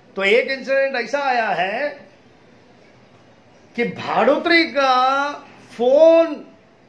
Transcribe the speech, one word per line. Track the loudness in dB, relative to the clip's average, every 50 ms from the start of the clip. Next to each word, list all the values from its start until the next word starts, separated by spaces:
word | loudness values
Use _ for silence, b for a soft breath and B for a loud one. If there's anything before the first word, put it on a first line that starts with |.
| _ _ -8
तो | -4 0
एक | 2 2 2 0 0
incident | -4 -8 -6 -4 -2 -2 -2 -2 -2
ऐसा | -6 -6 -4 -6 -4
आया | -2 -2 -2 -2 -2 -2
है | -2 -4 -4 -4 -4 -6 -6 -8 -8 -12 -20 -20 _ _ _ _ _ _ _ _ _ _ _ _ _ _ _ _ _ _ _ _ _ _ _ _ _ _ _ _ _ _ _ _ -8
कि | -6 -6
भाड़ूतरी | -6 -6 -10 -8 -4 -2 0 2 2 2 0 0 0 2 2 0
का | 0 -2 -2 0 0 2 2 0 0 0 -2 -4 -4 -8 -10 -16 -20 -20 -20 -20 -16 -8 -2
phone | 0 2 4 6 6 6 6 6 4 2 -2 -12 -14 -18 -20 _ _ _ _ _ _